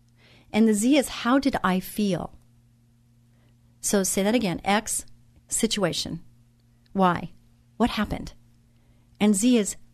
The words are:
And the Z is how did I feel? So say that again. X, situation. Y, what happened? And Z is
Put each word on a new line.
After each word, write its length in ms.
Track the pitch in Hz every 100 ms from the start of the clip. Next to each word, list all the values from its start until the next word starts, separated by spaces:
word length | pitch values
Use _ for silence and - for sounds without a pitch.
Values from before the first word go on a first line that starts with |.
| _ _ _ _ _
And 120 | 214 220
the 80 |
Z 220 | 208 240 294
is 140 | 233
how 300 | - 233 269
did 180 | 269 -
I 200 | 190 185
feel? 560 | - - 208 165 - - _ _ _ _ _ _ _ _ _ _ _ _ _ _
So 220 | - 202
say 200 | 185 202
that 100 | 196
again. 280 | 240 202 -
X, 420 | - 208 - - - - _ _ -
situation. 720 | - 220 214 175 147 - 170 - _ _ _ _ _ _ 196
Y, 380 | 180 170 170 - _ _ _ -
what 140 | 233
happened? 420 | - 202 175 - - _ _ _ _ _ _ _ -
And 160 | 208 196
Z 220 | 240 240
is 180 | 196 - -